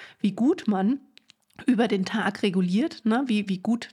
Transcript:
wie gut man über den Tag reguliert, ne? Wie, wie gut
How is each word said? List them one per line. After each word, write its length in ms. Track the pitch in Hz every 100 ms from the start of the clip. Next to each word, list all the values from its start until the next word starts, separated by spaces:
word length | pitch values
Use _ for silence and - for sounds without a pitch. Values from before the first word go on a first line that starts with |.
| - -
wie 120 | 202
gut 320 | 196 254 370 -
man 320 | 190 196 277 - - - _ _ - -
über 220 | 220 233
den 160 | 196
Tag 380 | 185 220 185 196
reguliert, 580 | 208 185 180 196 320 -
ne? 200 | 214 233 254
Wie, 220 | 208 196
wie 100 | 185
gut 300 | 220 233 -